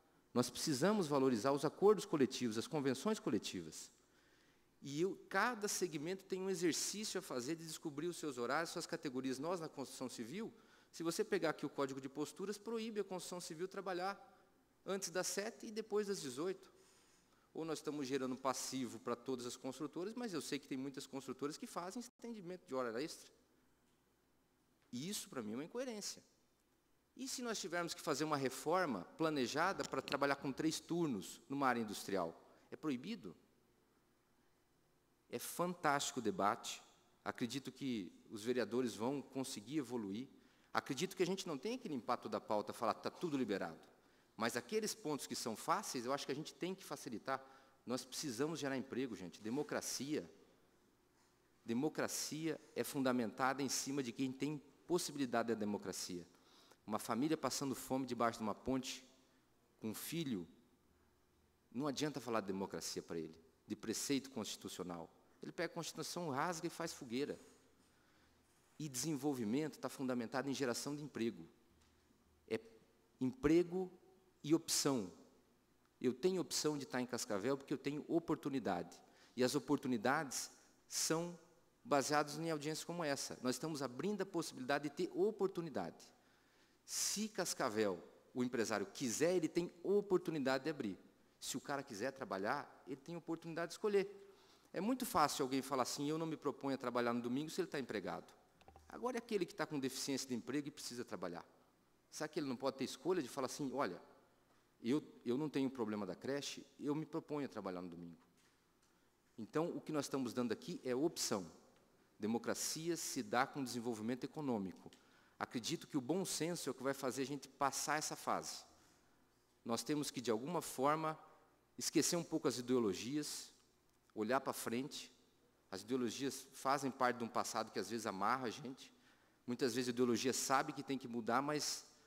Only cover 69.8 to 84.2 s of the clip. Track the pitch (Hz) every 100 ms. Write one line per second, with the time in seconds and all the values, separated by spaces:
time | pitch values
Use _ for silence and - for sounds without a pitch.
69.8 | 131 - 127 123 113 131 135 123 131 117
70.8 | 143 147 151 113 113 92 80 - _ _
71.8 | _ _ _ _ _ _ - 110 - -
72.8 | - _ _ - 131 - 147 170 170 185
73.8 | 180 - - - _ _ 147 160 - -
74.8 | 147 127 90 - - - _ _ _ _
75.8 | _ - 127 - 185 185 131 - 151 147
76.8 | 127 127 123 117 - 101 120 139 - 143
77.8 | 143 147 - 165 - 151 139 135 104 87
78.8 | 87 - - - - 120 123 143 - 143
79.8 | 127 117 117 151 139 - - - - -
80.8 | - - - 160 175 175 - - _ _
81.8 | 120 143 131 151 147 151 165 156 147 151
82.8 | - 175 151 135 - - 127 - 160 139
83.8 | 131 123 185 202